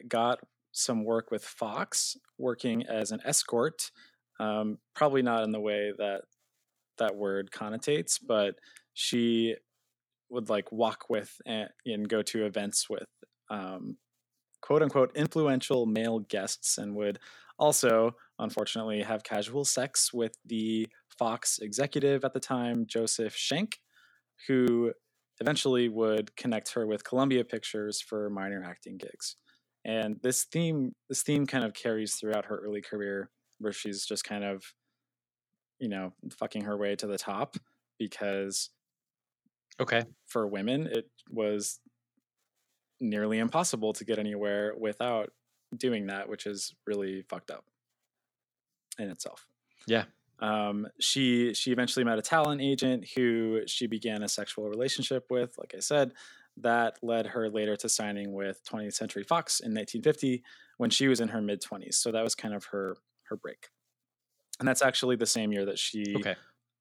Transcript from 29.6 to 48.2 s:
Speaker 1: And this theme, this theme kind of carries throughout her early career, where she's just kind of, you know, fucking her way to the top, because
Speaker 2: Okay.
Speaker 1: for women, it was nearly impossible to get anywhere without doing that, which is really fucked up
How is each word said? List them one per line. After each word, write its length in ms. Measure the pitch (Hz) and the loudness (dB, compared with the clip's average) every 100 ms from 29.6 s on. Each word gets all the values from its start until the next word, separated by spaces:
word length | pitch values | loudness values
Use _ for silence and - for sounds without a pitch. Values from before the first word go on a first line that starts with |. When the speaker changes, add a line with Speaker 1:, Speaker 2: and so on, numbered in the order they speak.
| _ _ - | _ _ -4
Speaker 1:
And 360 | 113 107 110 | -2 -2 -2
this 200 | 127 127 - | 0 0 0
theme, 480 | 165 170 156 127 - - | 0 0 0 -2 -4 -6
this 140 | 135 | -4
theme 240 | - 147 135 | 0 2 2
kind 180 | 135 113 | 0 -2
of 80 | |
carries 440 | 98 120 110 107 - | -2 -2 -2 -2 -4
throughout 300 | 107 107 98 | -2 -2 -2
her 120 | 101 | -6
early 240 | 104 104 | -6 -6
career, 480 | - 107 101 98 95 _ _ - | -6 -6 -4 -4 -6 _ _ -8
where 140 | 107 | -6
she's 320 | 101 110 98 - | -4 -6 -6 -6
just 200 | 104 - | -6 -6
kind 180 | 104 101 | -4 -4
of, 300 | 98 - - _ _ _ _ _ _ _ _ _ - | -4 -8 -20 _ _ _ _ _ _ _ _ _ -8
you 100 | 123 | -6
know, 260 | 98 92 - - - | -4 -6 -10 -16 -8
fucking 280 | 110 110 104 | -6 -6 -4
her 120 | 104 | -2
way 200 | 101 101 | -2 -2
to 100 | 107 | -4
the 100 | 98 | -6
top, 380 | - 98 139 - - _ _ - | -4 -4 -4 -6 -14 _ _ -8
because 760 | 110 - 101 98 98 98 - _ _ _ _ _ _ _ _ _ _ - | -6 -4 -2 -2 -2 -4 -6 _ _ _ _ _ _ _ _ _ _ -6
Speaker 2:
Okay. 240 | 127 117 117 - - | 0 0 0 -6 -6
Speaker 1:
for 220 | 120 104 | -2 -2
women, 400 | 98 101 135 160 | -2 -2 -2 -2
it 200 | 117 113 _ - | -4 -4 _ -10
was 480 | - 107 104 104 - _ _ _ _ _ _ _ _ _ _ _ - | -2 0 0 -4 -8 _ _ _ _ _ _ _ _ _ _ _ -6
nearly 380 | 120 104 107 110 | -2 0 2 2
impossible 540 | 113 156 180 117 110 | 2 2 0 0 -2
to 120 | 107 110 | -2 -2
get 140 | 107 | -2
anywhere 560 | 104 104 104 101 104 113 | -2 -2 -2 0 -2 -2
without 540 | 110 104 123 117 104 - _ _ _ 123 | -4 -2 0 0 -2 -8 _ _ _ -4
doing 300 | 127 113 98 | 0 0 -2
that, 220 | 98 101 | -4 -6
which 180 | 107 - | -8 -6
is 280 | 101 - - - | -6 -8 -8 -4
really 380 | 104 98 95 | -2 -2 -6
fucked 260 | 92 92 - | -8 -10 -10
up 140 | - - _ _ _ _ _ | -14 -16 _ _ _ _ _